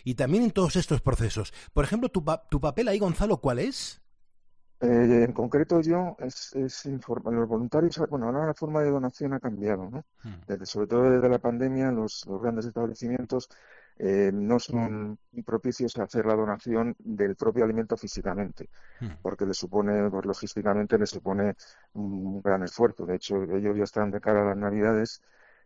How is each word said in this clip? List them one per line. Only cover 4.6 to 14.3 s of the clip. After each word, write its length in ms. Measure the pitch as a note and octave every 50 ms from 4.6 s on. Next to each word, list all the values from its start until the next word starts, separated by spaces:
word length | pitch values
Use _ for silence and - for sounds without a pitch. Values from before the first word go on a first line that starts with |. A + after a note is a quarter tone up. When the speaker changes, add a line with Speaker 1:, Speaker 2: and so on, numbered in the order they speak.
| _ _ _ -
Speaker 2:
Eh, 460 | B2+ A#2+ A#2+ A#2 A#2+ A#2 B2 A#2+ A#2+ B2
en 40 |
concreto 480 | A#2+ - A#2 A#2 - C#3+ D#3 - F3 E3
yo, 360 | D#3 D#3+ E3+ F3+ F3+ F3 - -
es, 340 | - C3 - - - - -
es 320 | C3+ C3+ C3 - - -
inform-, 460 | C#3+ C3+ B2+ - - A#2 A#2 - A#2
los 160 | A#2 A#2 A#2 A2
voluntarios, 520 | A#2 A2 A#2+ A#2 - D#3 E3+ E3+ - E3+ D#3 -
bueno, 160 | D3 C3+ A#2
ahora 200 | A#2 B2+ C#3+ D#3
la 80 | D#3 D3
forma 280 | - D#3+ D3+ D3+ D3+
de 80 | D3 C#3+
donación 420 | C#3 C#3 C3 B2+ - - D3 C#3
ha 60 | C#3 B2+
cambiado, 500 | - B2 G#2+ G2 G#2 G#2 G#2 F#2 F#2 F#2
¿no? 140 | B2 D3+ - _ _ _ -
Speaker 1:
Hmm. 160 | A2 F#2+ E2+ E2+
Speaker 2:
Desde, 200 | G2 G2 F#2+ F#2+
sobre 200 | - - G#2 G#2 G2
todo 200 | A#2+ A#2+ B2+ B2+
desde 200 | B2+ B2 B2 B2
la 100 | B2 A#2+
pandemia, 540 | - A#2+ A#2 A#2+ C3 C3 C3 C3 C3+ C3
los, 340 | B2 A2+ A2 G#2+ - - -
los 160 | F#2 G2 G2+
grandes 240 | A#2 A#2 A#2 A2+ A2+
establecimientos, 800 | A#2+ - A#2 A#2 A2+ A2+ - B2 A#2 B2 B2+ B2 - - B2+ - - - - _ - - - - _ _
eh, 360 | - - F#2+ G2 G2+ G2+ G2